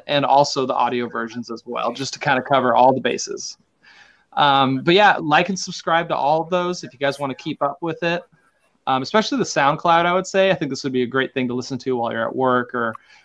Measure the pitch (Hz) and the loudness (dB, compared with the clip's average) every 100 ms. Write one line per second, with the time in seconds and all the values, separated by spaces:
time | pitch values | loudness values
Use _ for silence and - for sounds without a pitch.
0 | - 143 127 135 143 143 127 123 123 123 | -2 0 4 4 4 0 -2 0 0 -2
1 | 120 117 113 117 117 117 - 120 113 123 | -4 -6 -8 -8 -12 -12 -10 -6 -6 -6
2 | 135 - - 131 - 135 123 117 127 131 | -8 -4 0 0 2 2 4 6 4 4
3 | - - - - - - _ _ _ - | 0 -4 -6 -10 -12 -16 _ _ _ -20
4 | - _ _ - 143 139 131 131 135 180 | -20 _ _ 0 2 4 2 2 2 6
5 | 202 - 151 151 180 190 - 175 - 165 | 6 4 2 2 2 -2 -8 -8 -2 0
6 | 160 143 135 156 165 180 175 180 - 120 | 0 -2 0 0 0 -2 -2 -6 -10 -4
7 | 139 139 143 123 160 143 143 - 170 160 | -4 -2 -6 -6 -8 -4 -4 -4 -8 -4
8 | 170 175 - _ _ _ _ _ - 131 | -4 -4 -8 _ _ _ _ _ -4 -2
9 | 131 214 220 277 196 - 139 151 180 165 | 0 0 0 -2 -2 2 2 2 2 4
10 | 170 180 185 196 190 170 147 131 143 127 | 4 0 0 2 2 2 -2 -6 -4 -2
11 | 123 131 131 - 127 120 123 131 - 123 | 0 -2 -2 -2 -4 -4 -6 -8 -4 -4
12 | 117 117 113 127 131 123 123 123 117 110 | -2 -4 -4 0 2 2 0 -4 -4 -6
13 | _ - | _ -20